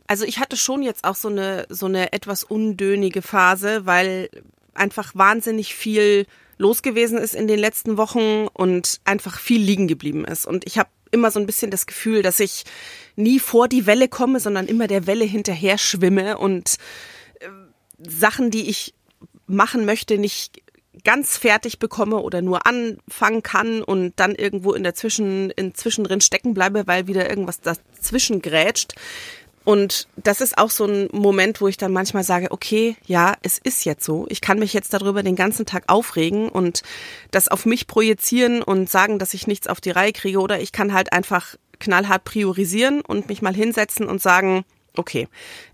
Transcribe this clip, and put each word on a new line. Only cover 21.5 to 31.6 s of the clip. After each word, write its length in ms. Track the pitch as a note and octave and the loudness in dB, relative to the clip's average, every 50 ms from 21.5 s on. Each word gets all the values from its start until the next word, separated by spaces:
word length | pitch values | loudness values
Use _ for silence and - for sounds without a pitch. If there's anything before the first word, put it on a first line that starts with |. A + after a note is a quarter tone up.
| G#3 G#3+ - A#3 - - | 2 2 2 -4 -6 -4
bekomme 400 | - A3 - A3 G#3 G#3 A3 G#3 | -6 -6 -2 -2 -2 0 0 -2
oder 240 | - - - F3 F3 | -2 -2 -4 -2 -2
nur 240 | F#3 F#3 F3 - | 0 0 2 2
anfangen 760 | - B3 B3 A#3 A3+ G#3 - _ - - - A3+ G#3 A3+ A3+ - | 2 2 2 -2 -4 -6 -8 _ -18 -2 0 0 2 2 0 -4
kann 400 | - - F#3+ A3+ A3+ A3+ A3 - | -2 -2 0 0 0 -2 -2 -2
und 320 | - G3 F#3 F3+ F3+ - | -2 0 0 0 -2 0
dann 180 | - F#3 F#3+ G3+ | 0 0 0 0
irgendwo 380 | - G3+ G3+ G3+ G3 F3+ G3+ - | -2 -2 -2 -2 -2 0 0 0
in 100 | - F#3+ | 0 -2
der 120 | F3 F3 | -4 -4
Zwischen-, 560 | - - A3 - - G#3+ G3 F#3+ F#3+ F#3+ F#3+ | -4 -4 -4 -2 -2 -2 0 0 -2 -2 -4
in 240 | - - F#3+ F#3 - | -4 -4 -6 -6 -6
zwischendrin 460 | - - A3+ A3 - G#3 F#3 F#3+ G3+ | -6 -4 -4 -2 -2 -2 0 2 2
stecken 340 | - - - - - B3 A3 | 2 2 2 0 -2 -2 0
bleibe, 320 | F#3+ F#3 G3 G3 G#3+ G3 | 2 0 2 2 0 0
weil 200 | F#3+ F3 F#3 F3+ | 2 0 0 0
wieder 220 | F#3+ G3 F#3+ F3+ - | 0 0 0 0 0
irgendwas 320 | - G3 F#3+ F3 E3+ - | -2 -2 -4 -6 -6 -6
dazwischen 800 | - E3 E3 - - _ _ - - - G#3+ C4 - - A3+ F3+ - | -6 -6 -6 -6 -10 _ _ -8 -6 -4 -2 0 0 0 -2 -2 -2
grätscht. 520 | E3 D3 D#3+ D#3+ G3+ A#3 - - - - - - - - - - - - - - - _ _ _ | 0 0 0 0 0 -2 -4 -6 -6 -10 -16 -18 -16 -16 -16 -16 -16 -18 -20 -20 -20 _ _ _
Und 440 | G#3+ G#3 G3+ G3+ G3 - - - - _ | 2 4 4 2 0 -2 -6 -6 -10 _
das 240 | - - A3 G3+ - | -2 0 0 0 0
ist 160 | C4 A#3 - | -2 -2 2
auch 140 | - G#3 A3 | 0 0 0
so 160 | - - G#3+ | 2 -2 0
ein 220 | G3+ G#3 G3+ G3 - - | 0 0 -2 -2 -4 -2
Moment, 480 | G#3 G3+ G3+ G3 G3 F#3 G#3 A3 - | 2 2 4 4 4 2 2 0 0